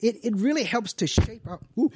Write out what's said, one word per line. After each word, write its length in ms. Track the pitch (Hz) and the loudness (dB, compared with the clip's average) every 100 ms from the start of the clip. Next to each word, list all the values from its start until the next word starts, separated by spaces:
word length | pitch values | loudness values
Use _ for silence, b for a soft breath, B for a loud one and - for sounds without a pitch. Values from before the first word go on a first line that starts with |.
it, 180 | 226 - | -2 0
it 140 | 233 202 | -2 0
really 260 | 240 302 | 2 0
helps 300 | 247 240 196 | 0 -2 -4
to 160 | - 190 | -2 2
shape 400 | - - - - | 2 2 -2 -14
our, 100 | 180 - - | -14 -10 -2
ooh, 140 | 277 | 0